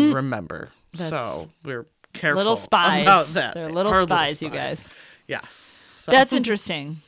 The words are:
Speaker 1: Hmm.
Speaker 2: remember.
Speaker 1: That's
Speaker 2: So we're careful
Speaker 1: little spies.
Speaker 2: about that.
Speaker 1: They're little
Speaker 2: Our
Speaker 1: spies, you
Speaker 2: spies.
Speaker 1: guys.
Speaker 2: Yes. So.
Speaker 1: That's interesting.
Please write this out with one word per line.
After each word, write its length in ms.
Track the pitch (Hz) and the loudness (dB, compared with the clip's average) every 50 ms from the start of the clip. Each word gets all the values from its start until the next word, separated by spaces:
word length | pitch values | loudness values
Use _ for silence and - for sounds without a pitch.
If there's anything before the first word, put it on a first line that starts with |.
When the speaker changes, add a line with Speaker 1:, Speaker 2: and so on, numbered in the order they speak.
| 147 302 | 4 4
Speaker 1:
Hmm. 20 | - | 4
Speaker 2:
remember. 560 | 135 135 135 123 104 85 - 85 80 - - _ _ _ _ - | 0 -2 -4 -4 -6 -8 -10 -12 -12 -14 -14 _ _ _ _ -12
Speaker 1:
That's 160 | 165 175 160 | -8 -8 -6
Speaker 2:
So 400 | - 139 117 104 - - 160 160 _ _ - | -6 -6 -6 -6 -8 -8 -10 -14 _ _ -14
we're 200 | 143 127 120 117 _ _ _ _ _ - | -12 -12 -12 -12 _ _ _ _ _ -10
careful 240 | - - 156 143 | -4 0 0 2
Speaker 1:
little 180 | - 202 220 247 | 2 2 2 0
spies. 460 | - - - 226 190 175 180 185 185 | -2 0 0 2 2 4 4 2 4
Speaker 2:
about 240 | - 196 196 175 151 151 160 | 6 6 6 6 6 2 -2
that. 200 | 175 131 110 - | -2 -4 -4 -4
Speaker 1:
They're 140 | 170 165 156 | -8 -8 -4
little 220 | 165 175 196 208 185 | -2 0 2 4 4
Speaker 2:
Our 100 | 190 180 | 4 4
Speaker 1:
spies, 380 | 170 185 170 151 143 151 - | 4 2 2 0 0 -2 -6
you 60 | 160 | -8
Speaker 2:
spies. 100 | 151 139 | -8 -8
Speaker 1:
guys. 320 | 139 135 135 151 156 - - - - - - - _ _ | -6 -6 -6 -8 -8 -12 -16 -20 -20 -20 -20 -20 _ _
Speaker 2:
Yes. 560 | - 135 - - - - - - - - - - - - | -10 -10 -10 -10 -12 -16 -18 -18 -18 -18 -20 -20 -20 -20
So. 160 | - - - | -12 -2 2
Speaker 1:
That's 200 | 247 262 269 262 | 4 4 4 4
interesting. 720 | 254 254 233 233 208 202 - - 170 147 139 147 160 151 - | 2 0 0 0 -2 -4 -4 -6 -6 -6 -8 -10 -12 -12 -12